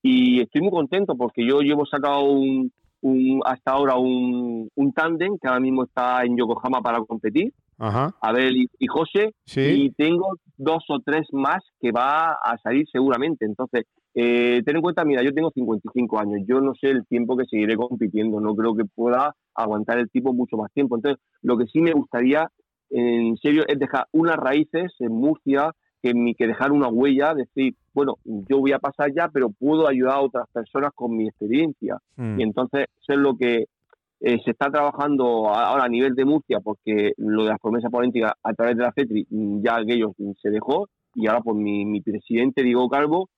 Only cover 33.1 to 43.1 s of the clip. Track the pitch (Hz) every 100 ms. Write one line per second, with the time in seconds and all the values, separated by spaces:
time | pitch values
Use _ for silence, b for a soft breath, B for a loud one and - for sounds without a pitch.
33.1 | 143 139 127 127 117 - _ _ _ _
34.1 | _ - 117 - 117 139 147 143 139 147
35.1 | 143 123 113 107 104 107 135 123 117 135
36.1 | 127 135 151 - 107 104 104 - 107 104
37.1 | - 107 107 110 107 117 117 117 120 123
38.1 | 120 107 - 113 107 117 117 120 127 127
39.1 | 107 - 107 104 104 113 117 107 120 107
40.1 | 92 101 95 104 107 - 156 202 _ _
41.1 | 123 110 117 113 107 104 101 101 104 107
42.1 | 104 - 117 127 131 123 123 123 139 151